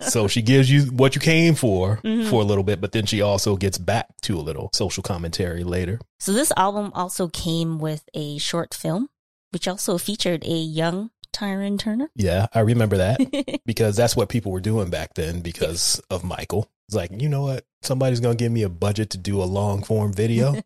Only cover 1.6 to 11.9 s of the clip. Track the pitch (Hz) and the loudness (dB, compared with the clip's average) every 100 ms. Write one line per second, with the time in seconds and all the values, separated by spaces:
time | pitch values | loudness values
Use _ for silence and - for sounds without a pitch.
1.6 | 117 92 95 110 220 226 220 117 101 101 | 4 2 2 0 0 -2 2 2 4 2
2.6 | 95 95 101 117 101 107 101 98 110 95 | 2 0 -2 -2 0 2 2 2 2 2
3.6 | 98 - 87 113 - _ - 87 73 71 | 0 -2 -2 -2 -2 _ -4 -4 -4 -6
4.6 | - - 98 - - 87 85 - 87 85 | -4 -2 -2 -4 -6 -6 -4 -2 -2 -4
5.6 | 87 90 87 110 - - - 208 302 - | -4 -2 -2 -4 -10 -8 -2 0 2 2
6.6 | 190 208 202 - 180 - 175 - 170 165 | 0 0 -6 -6 -6 -4 -4 -4 -2 -2
7.6 | 165 160 156 156 - 160 147 147 - 170 | -2 -2 -4 -6 -8 -8 -8 -6 -4 -4
8.6 | 160 - 160 180 277 _ _ _ _ 175 | -6 -6 -4 -2 -4 _ _ _ _ -6
9.6 | 190 185 - 175 - 208 185 165 - 165 | -4 -4 -2 -2 -2 -4 -2 -2 -2 -4
10.6 | 160 156 165 185 220 _ - - 202 196 | -2 -2 -2 -2 -6 _ -14 -8 -4 -4
11.6 | 202 202 214 | -2 -2 -2